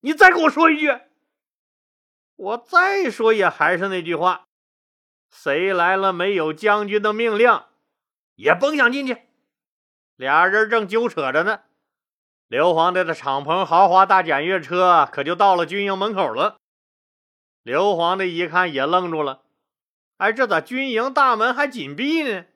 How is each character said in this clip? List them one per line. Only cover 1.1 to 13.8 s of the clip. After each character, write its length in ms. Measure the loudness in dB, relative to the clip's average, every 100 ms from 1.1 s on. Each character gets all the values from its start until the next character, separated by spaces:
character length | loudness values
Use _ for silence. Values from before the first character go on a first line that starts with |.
| _ _ _ _ _ _ _ _ _ _ _ _ _
”“我 220 | -8 -8
再 520 | _ 2 2 0 -2
说 240 | 0 0
也 140 | 2 0
还 300 | 2 0 0
是 100 | -2
那 140 | -6
句 140 | -4 -2
话： 300 | -2 -2 _ _ _ _ _ _ _ _ _
谁 420 | _ -4 -2 0
来 220 | 0 0 0
了 160 | -2
没 220 | -2 -2 -2
有 160 | -4
将 360 | -2 0 0 0
军 120 | -2
的 140 | -2
命 240 | -2 -2 2
令， 260 | 2 2 -2 _ _ _ _ _ _ _
也 180 | 0
甭 220 | 2 2 2
想 160 | 0
进 140 | 0 -6
去。” 180 | -10 _ _ _ _ _ _ _ _ _ _
俩 300 | 0 2 4
人 200 | 2 0
正 200 | 0 0
纠 200 | -2 -2
扯 240 | -4 -2
着 120 | 0
呢， 180 | -2 -4 _ _ _ _ _ _ _ _ _
刘 260 | 0 2
皇 180 | 2 0
帝 120 | 0
的 100 | -4
敞 300 | -4 -4 -4
篷 200 | -2 -4
豪 240 | 0 4